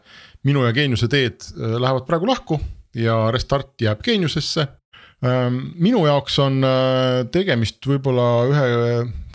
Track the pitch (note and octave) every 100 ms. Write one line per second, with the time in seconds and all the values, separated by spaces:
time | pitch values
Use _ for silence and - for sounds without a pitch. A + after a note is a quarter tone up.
0 | - - - - C3+ C#3+ A#2+ A#2 C#3+ A2+
1 | A#2+ C#3+ B2 - - - A2+ A#2 B2+ C3
2 | B2+ E3 G3+ B3+ - D3+ - - - A#2
3 | A2+ A2+ A2 A#2+ - C#3 - - A2 G#2+
4 | - G#3+ D#3+ D#3+ - D#3+ C#3+ - _ -
5 | - _ B2+ B2+ B2 B2 C#3 E3+ F3+ A#3+
6 | D3+ C#3+ C3+ - C#3 C3+ C3 C3 C3 B2+
7 | C3 B2+ B2 E3+ F#3+ A#2+ G#2+ - C3 C#3
8 | C3+ B2 A#2+ A#2+ B2 D3 B2+ A#2+ A#2 A#2+
9 | A#2+ - -